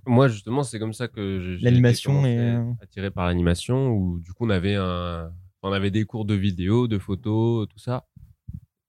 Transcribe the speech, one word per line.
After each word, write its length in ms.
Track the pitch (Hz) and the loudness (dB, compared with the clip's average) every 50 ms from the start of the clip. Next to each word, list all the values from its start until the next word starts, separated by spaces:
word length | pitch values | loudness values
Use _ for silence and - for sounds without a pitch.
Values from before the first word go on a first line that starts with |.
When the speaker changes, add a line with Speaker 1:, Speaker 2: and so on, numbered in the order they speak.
| - | 0
Speaker 1:
Moi, 220 | 127 120 127 139 127 | 2 4 6 6 4
justement, 340 | 110 101 - 107 123 147 | 2 -2 -6 -4 -4 -4
c'est 160 | 139 117 - 104 | -4 -4 -6 -6
comme 140 | 110 113 | -6 -6
ça 160 | 107 - 123 113 | -6 -6 -8 -10
que 320 | - 110 101 98 98 92 | -8 -6 -4 -4 -4 -4
j'ai, 60 | 90 92 | -4 -6
j'ai 40 | 90 | -4
été 80 | 87 117 | 0 2
Speaker 2:
L'animation 480 | 123 123 123 123 120 117 - - - | 4 6 6 6 6 4 2 2 0
Speaker 1:
commencé 180 | 139 143 139 127 | 2 2 2 2
Speaker 2:
et, 80 | 120 117 | 2 0
euh, 260 | 120 117 117 117 117 120 120 117 | 0 0 0 0 -2 -4 -6 -8
Speaker 1:
attiré 280 | 101 - - 95 95 98 | -10 -12 -10 -6 -6 -6
par 160 | - 98 87 | -2 -2 0
l'animation, 640 | 87 90 87 87 85 85 - - - 123 131 135 127 | 0 2 2 4 4 2 2 0 0 0 0 2 2
où 300 | 113 101 92 90 87 87 | 2 0 0 0 -2 -4
du 120 | 82 87 | -8 -10
coup, 140 | 87 - 117 | -8 -2 0
on 40 | 110 | 0
avait 240 | 98 90 87 101 101 | 2 2 2 0 0
un, 560 | 101 92 92 90 87 87 87 85 85 82 82 87 90 92 - _ _ | 0 -2 -2 -4 -4 -4 -6 -6 -8 -8 -10 -14 -16 -20 -20 _ _
on 100 | - 98 | -4 -2
avait 180 | 98 95 98 101 | 0 0 0 0
des 140 | 92 110 110 | 0 0 -2
cours 200 | - - 110 107 | -2 -4 -6 -2
de 100 | 101 107 | -2 0
vidéo, 520 | 95 98 101 90 87 87 95 110 123 123 117 | 0 0 0 -2 -2 0 2 2 2 2 0
de 100 | 107 95 | -2 -2
photos, 680 | - - 95 85 - 107 107 110 113 117 117 113 104 - | -4 -4 -6 -4 -2 -2 0 2 2 2 0 0 -2 -6
tout 100 | _ - | _ -10
ça. 280 | - 123 123 127 - _ - - - - - _ _ - - - - _ _ _ _ | -8 -6 -6 -6 -8 _ -20 -20 -20 -20 -20 _ _ -16 -16 -16 -16 _ _ _ _